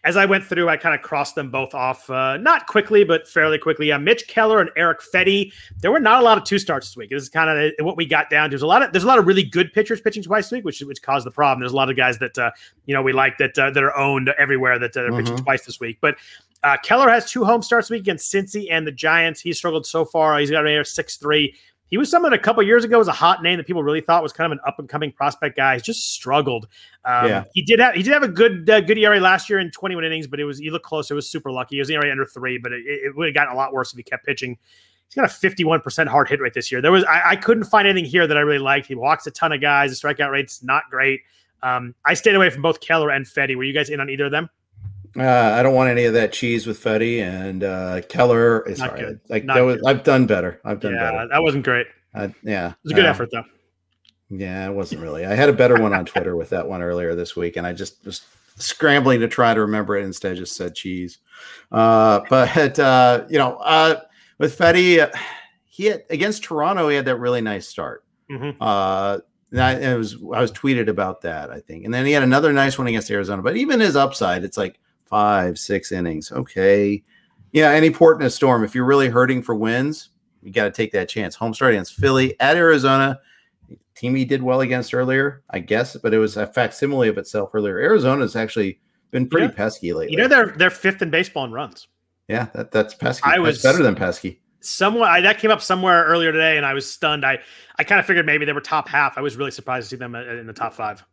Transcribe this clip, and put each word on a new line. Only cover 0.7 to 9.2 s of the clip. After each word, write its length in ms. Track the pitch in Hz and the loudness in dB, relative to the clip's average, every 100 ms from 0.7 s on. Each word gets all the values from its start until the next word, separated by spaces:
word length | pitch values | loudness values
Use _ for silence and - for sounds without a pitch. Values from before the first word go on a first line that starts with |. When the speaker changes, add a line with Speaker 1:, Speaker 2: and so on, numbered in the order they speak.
| 151 | 0
Speaker 1:
kinda 220 | 165 147 | 0 -2
crossed 340 | - 147 139 | -4 -6 -4
them 160 | - 135 | -6 -6
both 240 | 131 131 | -6 -6
off, 340 | 139 127 131 - | -4 -4 -6 -6
uh, 260 | 131 131 143 | -4 -2 0
not 300 | 269 330 - | 2 2 2
quickly, 360 | 214 202 214 | -2 4 4
but 240 | 180 160 - | 6 2 0
fairly 300 | 170 156 151 | 2 2 2
quickly. 340 | 160 151 151 | -2 -2 0
Uh, 60 | 143 | 0
Mitch 300 | 151 233 - | 2 0 0
Keller 340 | - 220 220 | 0 2 2
and 80 | 175 156 | 2 0
Erick 220 | 170 156 | 0 -2
Fedde. 500 | - 185 185 196 196 - - - | -2 0 2 2 -2 -10 -20 -4
There 100 | 180 | 0
were 80 | 302 | 2
not 220 | 220 247 | 4 6
a 20 | |
lot 140 | 233 214 | 6 4
of 60 | |
two 160 | - 196 | 2 -4
starts 300 | 196 165 - | -2 -6 -6
this 60 | - | -16
week. 140 | 104 | -10
This 140 | 139 | -10
is 60 | 135 | -4
kinda 420 | 160 160 151 151 156 | 0 0 2 0 -2
what 180 | 156 165 | -4 -4
we 80 | 160 | 0
got 240 | 156 - | 0 2
down 160 | 151 151 | 0 0
to. 40 | |
There's 100 | 139 | -2
a 60 | 151 | 2
lot 160 | 214 | 4
of, 100 | 269 | 4
there's 100 | 180 | 0
a 40 | 202 | 4
lot 100 | |
of 80 | 254 | 4